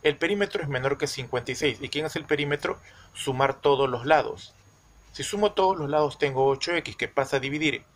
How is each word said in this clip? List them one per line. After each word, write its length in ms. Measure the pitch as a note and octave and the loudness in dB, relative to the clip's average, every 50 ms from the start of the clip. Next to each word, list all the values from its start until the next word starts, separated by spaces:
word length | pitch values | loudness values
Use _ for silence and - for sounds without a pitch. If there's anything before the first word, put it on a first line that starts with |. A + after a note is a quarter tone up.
| - | 2
El 120 | D3+ D3 - | 0 0 2
perímetro 440 | - E3 G3+ G3+ G3+ G3 - G3+ E3+ | 0 0 2 0 0 -2 -2 -4 -4
es 60 | C#3+ | -2
menor 280 | C#3 B2+ B2 C#3 C#3 | -4 -2 0 0 0
que 120 | - - C#3+ | 0 -2 -4
cincuenta 420 | - - C3 A#2 - B2 A#2+ - | -4 -6 -8 -4 -4 -4 -4 -4
y 60 | B2+ | -6
seis. 220 | - D#3+ C#3+ A#2+ A2 | -2 -2 -2 -2 -2
¿Y 80 | C#3+ C3 | -8 -6
quién 180 | - C#3+ D#3 | -6 -4 -4
es 80 | D#3 - | -4 -6
el 120 | E3 D#3 | -8 -2
perímetro? 520 | - D3+ C#3+ D3 C#3+ C#3+ D3 - - - - - - - - - - _ | -2 -2 -2 0 -2 -4 -2 -2 -4 -6 -6 -12 -20 -20 -20 -20 -20 _
Sumar 420 | - - - C3 B2+ C3+ C3+ C3+ | -8 -6 -4 0 2 2 0 0
todos 360 | - - D3 C#3+ C3 C#3 C3 | 2 2 4 4 4 4 0
los 160 | B2 A#2 A#2+ | 0 -2 2
lados. 480 | C#3+ D#3 D3 B2 A2 - - - - _ _ _ _ _ _ _ _ _ - _ _ | 4 4 4 4 0 -6 -10 -14 -20 _ _ _ _ _ _ _ _ _ -20 _ _
Si 140 | - - - | -12 -10 -8
sumo 260 | - - G3+ G#3 G3+ | -6 -2 0 0 2
todos 260 | G3+ - F#3+ F#3 F#3+ | 4 4 4 4 4
los 140 | F3 D3+ C#3+ | 2 -2 0
lados, 300 | C#3+ D3+ D3+ D3 C#3 - | 2 2 2 2 0 0
tengo 260 | - C#3+ C3 C3+ C3+ | -2 0 2 4 4
ocho 300 | C#3 C3+ C3+ - - F3 | 4 4 2 0 -2 -2
X, 180 | E3+ D3+ - G#2+ | -2 -2 -4 -6
que 140 | _ B2 A#2 | _ -6 -2
pasa 300 | _ - C3+ - - C3+ | _ -2 -2 0 0 -2
a 20 | |
dividir. 440 | B2+ C3+ C#3+ D3+ D#3 D3+ B2 A2+ - _ _ | -2 -2 -4 -2 -2 -2 -2 -2 -10 _ _